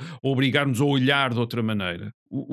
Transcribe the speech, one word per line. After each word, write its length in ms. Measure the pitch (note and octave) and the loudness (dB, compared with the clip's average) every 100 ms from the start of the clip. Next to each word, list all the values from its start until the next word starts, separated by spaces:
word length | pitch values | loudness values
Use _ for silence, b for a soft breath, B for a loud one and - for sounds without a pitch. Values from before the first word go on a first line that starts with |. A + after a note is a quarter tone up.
| B D3 | B -6
ou 120 | C3+ | -2
obrigar-nos 480 | C3 C3+ D3 C#3 A#2+ | 2 2 2 0 2
a 40 | |
olhar 480 | C#3+ C#3 C3 C#3+ C3 | 2 4 4 2 2
de 60 | A#2+ | 0
outra 240 | A#2 A#2 | -2 -2
maneira. 480 | A2 G#2 F2+ F2 G#2 - _ | -2 -2 -4 -6 -10 -16 _
O, 100 | C#3 C#3 | -10 -6